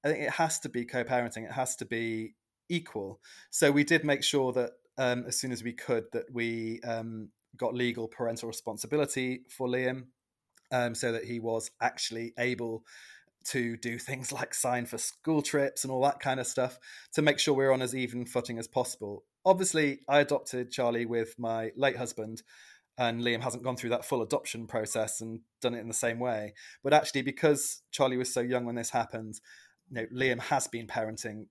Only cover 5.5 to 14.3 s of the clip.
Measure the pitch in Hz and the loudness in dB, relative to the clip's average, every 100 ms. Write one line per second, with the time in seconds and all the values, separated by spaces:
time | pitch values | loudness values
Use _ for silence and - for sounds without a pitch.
5.5 | 120 113 - - 117 113 117 - 123 117 | -4 -6 -8 -2 -2 -2 -8 -6 -4 -2
6.5 | 117 113 117 120 113 113 113 107 _ _ | -2 -6 -6 -6 -6 -6 -10 -12 _ _
7.5 | - 120 123 123 117 113 - 117 117 113 | -4 -2 0 -2 -2 -8 -4 -4 -4 -8
8.5 | 113 - 107 113 151 139 131 127 127 - | -8 -8 -8 -2 0 0 0 -2 -4 -8
9.5 | - 127 127 127 131 127 _ _ _ _ | -6 -2 0 0 -2 -10 _ _ _ _
10.5 | - _ 127 120 113 123 113 110 120 113 | -20 _ 0 0 0 -2 -2 -4 -4 -2
11.5 | 113 - _ 120 - - 113 117 120 123 | -2 -4 _ -2 -2 -4 -4 -8 -2 -2
12.5 | 123 117 113 _ - - - _ _ - | -2 -4 -6 _ -20 -20 -20 _ _ -2
13.5 | 135 120 117 120 117 - 131 127 | 0 -2 -4 -6 -6 -6 -6 -6